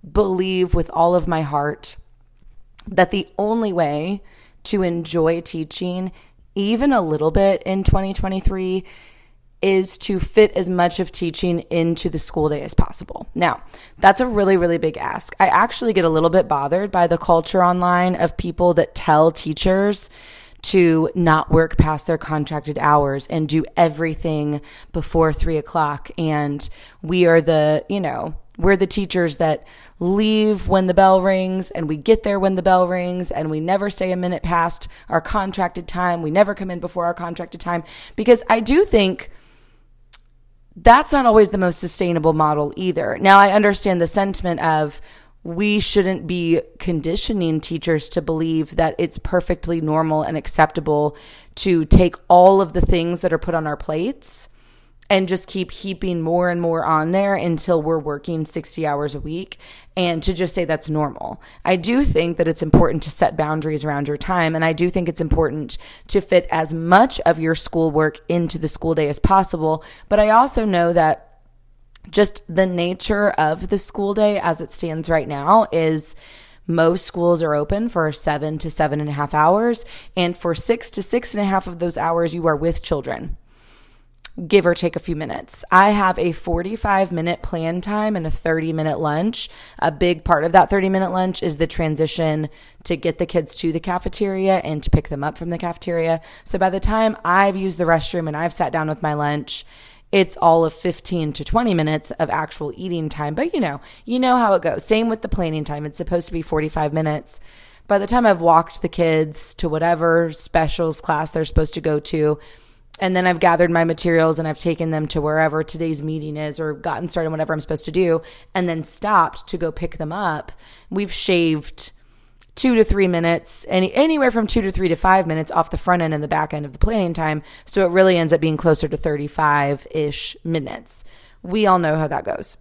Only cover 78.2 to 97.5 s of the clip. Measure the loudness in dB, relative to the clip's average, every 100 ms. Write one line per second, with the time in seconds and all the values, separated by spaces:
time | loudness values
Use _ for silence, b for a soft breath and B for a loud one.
78.2 | -4 -2 -4 -6 -6 -2 -2 -2 -4 -4
79.2 | -2 2 4 4 2 -2 -6 B B -4
80.2 | -2 -2 -4 -4 -2 -2 -2 -6 -2 -2
81.2 | -2 -4 -2 -2 -4 -6 -6 -2 -2 0
82.2 | -2 -2 -2 0 -2 -4 -4 -6 -4 -10
83.2 | -8 -12 _ b b b b b b _
84.2 | -14 -12 2 4 4 0 -2 -4 -8 -8
85.2 | -6 -10 -6 -8 2 6 6 4 0 0
86.2 | -2 -2 -4 -4 -4 -6 0 0 0 -2
87.2 | -4 -4 -6 -6 -4 -4 -4 -4 -2 -4
88.2 | -4 -4 -2 -2 -2 -2 -2 -2 -2 0
89.2 | -2 -4 -10 B B B -4 0 0 0
90.2 | 2 2 6 4 6 2 2 0 0 -2
91.2 | -2 -2 -4 -2 -4 -2 -4 0 -2 0
92.2 | -2 -2 -4 b b b -6 -2 -2 -2
93.2 | -2 -2 -2 -4 -4 -4 -4 -4 -4 -4
94.2 | -4 0 0 0 0 -4 2 0 0 -6
95.2 | -6 -6 -8 -6 -6 -8 -4 -2 0 -2
96.2 | B B -8 0 0 0 0 2 0 0
97.2 | 0 2 2